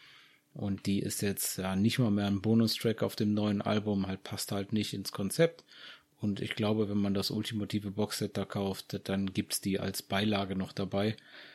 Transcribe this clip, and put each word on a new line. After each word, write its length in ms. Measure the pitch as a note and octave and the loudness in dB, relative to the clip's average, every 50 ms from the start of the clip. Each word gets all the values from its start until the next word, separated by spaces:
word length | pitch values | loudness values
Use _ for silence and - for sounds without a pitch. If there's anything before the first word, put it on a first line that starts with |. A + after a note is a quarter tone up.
| - - - - - - - _ _ _ | -20 -20 -20 -20 -20 -20 -20 _ _ _
Und 340 | _ - G#2 G2+ G2 F#2+ - | _ -6 -4 -2 -2 -2 0
die 120 | G2+ G2 G2 | 0 0 2
ist 240 | - G2+ - - | 0 -2 -2 -2
jetzt 360 | G#2+ G2+ F#2+ - - - - - | -2 -2 -2 -2 -4 -4 -4 -4
ja 180 | F#2 F#2+ F#2+ | -2 0 2
nicht 240 | F#2+ G2+ A#2 - - | 4 4 4 4 4
mal 100 | B2 G#2+ | 4 4
mehr 160 | G2+ G2+ G2+ | 4 4 4
ein 140 | G2 G2+ F#2+ | 2 0 2
Bonustrack 640 | G2 A2 A2+ A2+ A2+ A2 - - - A2+ G#2+ - G#2 | 4 4 6 6 6 4 2 2 0 0 0 2 0
auf 100 | G2 - | -2 0
dem 200 | - A2 G#2 G#2 | 0 2 2 4
neuen 280 | G#2 G#2 G#2+ G2+ G2+ | 4 2 2 2 0
Album, 460 | - G#2+ G#2+ G#2+ G#2 G#2+ G#2 G2 F#2 F#2+ | 2 2 0 2 2 2 0 0 0 -2
halt 160 | F#2+ - - | -4 -6 -8
passt 260 | - F#2+ - - - | -10 -8 -8 -6 -4
halt 220 | G#2+ G2+ G2 - | -4 -4 -2 0
nicht 220 | A2 G#2+ G2+ - - | 0 0 0 -2 -4
ins 180 | G2 F#2+ - | -6 -8 -8
Konzept. 500 | - - G2 F#2+ - - E3 E3 - - - _ - - - - - - _ _ _ _ | -6 -4 -4 -2 2 4 2 2 2 -4 -18 _ -20 -20 -18 -18 -20 -20 _ _ _ _
Und 200 | - G#2 G2 - | -2 -2 -2 -2
ich 160 | - - - | -4 -4 -2
glaube, 320 | - G#2+ G#2 G#2+ A2 G#2+ G2 | 0 2 2 2 2 2 2
wenn 100 | G#2 G#2 | 2 2
man 160 | G2+ G2+ G2 | 2 2 2
das 160 | G2 G2 - | 0 0 0
ultimative 640 | - G#2+ G#2+ - A2 G#2 G2+ - - G#2 G2+ G2 | -2 -2 -4 -4 -4 -4 -4 -2 -2 -4 -4 -4
Boxset 440 | F#2+ G#2+ G#2 - - - G#2+ G2 - | -2 -2 -2 -2 -2 -4 -4 -4 -2
da 80 | G#2 F#2+ | -4 -4
kauft, 640 | - - G2+ G2 G2 F#2 - - - - G2 - - | -4 -4 -2 -2 -2 -2 -4 -8 -8 -10 -8 -4 -2
dann 240 | F#2+ G2 G2 F#2+ | -2 0 0 0
gibt's 280 | F#2+ G#2 G2 - - - | -2 -4 -4 -4 -6 -4
die 180 | - G2 F#2+ - | -2 -2 0 0
als 240 | G2 F#2+ - - | -2 -4 -4 -6
Beilage 540 | - - G2 G2 G#2 G#2+ G#2 G2 G2 F#2+ G2 | -4 -2 0 0 2 2 2 0 0 0 -2
noch 160 | F#2+ F#2 - | -2 -2 -2
dabei. 420 | - - G2 F#2+ - G2 G#2 A2 G#2+ - - - - - - - - | -2 -4 -4 0 0 0 2 0 0 -4 -10 -18 -20 -20 -20 -20 -20